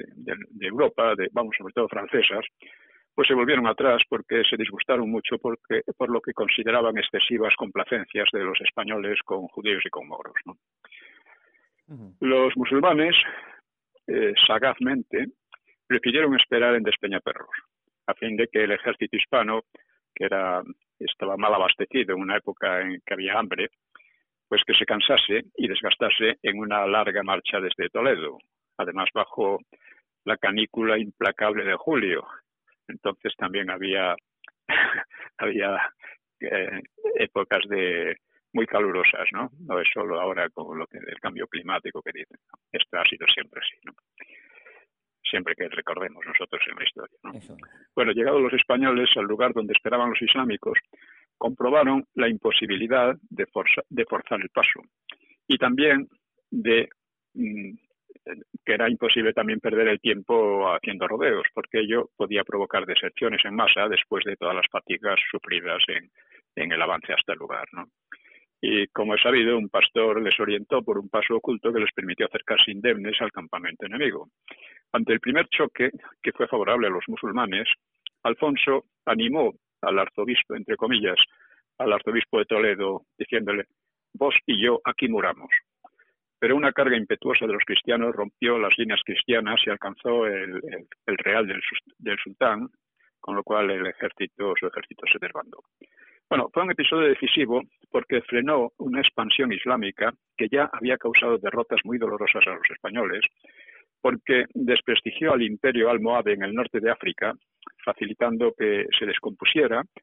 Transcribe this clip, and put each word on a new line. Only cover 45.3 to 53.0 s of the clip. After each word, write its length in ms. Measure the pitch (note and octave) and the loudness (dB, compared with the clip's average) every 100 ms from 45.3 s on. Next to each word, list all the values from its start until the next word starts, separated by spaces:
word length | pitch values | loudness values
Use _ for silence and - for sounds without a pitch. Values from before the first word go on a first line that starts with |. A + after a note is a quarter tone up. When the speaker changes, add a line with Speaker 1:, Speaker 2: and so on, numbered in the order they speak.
| F#2+ E2+ E2 | -4 -4 -4
Speaker 1:
que 140 | E2+ | -6
recordemos 560 | E2 E2+ E2 F#2 - - | -6 -6 -6 -8 -10 -4
nosotros 360 | - F#2 - - | -4 -4 -4 -4
en 80 | - | -4
la 80 | |
historia, 340 | - - G#2+ _ | -6 -6 -12 _
¿no? 80 | - | -16
Speaker 3:
Eso. 220 | A#2 - E2 - - _ - | -16 -18 -20 -20 -20 _ 0
Speaker 1:
Bueno, 160 | A2+ | 2
llegados 300 | A2 B2+ C#3+ | 2 4 4
los 120 | B2+ | 4
españoles 560 | B2 - B2 C3+ B2 A#2+ - | 2 2 2 2 4 4 2
al 100 | G2+ | 0
lugar 280 | G#2+ B2 | 2 0
donde 200 | A#2 G#2+ | 0 -2
esperaban 360 | G2+ A2 A#2+ A#2+ | -4 -2 0 0
los 120 | G#2+ | -2
islámicos, 560 | A2+ C3+ B2 G2+ - - - - - - _ - | -4 -2 -2 -2 -2 -2 -4 -12 -20 -20 _ -6
comprobaron 680 | A#2+ C3 B2 D3+ C3+ C3+ C#3 C3 | -4 0 2 4 4 2 0 0
la 120 | A#2+ | 0
imposibilidad 880 | G#2+ A2 - G#2+ G2 A2+ B2+ | 2 0 0 0 -2 0 2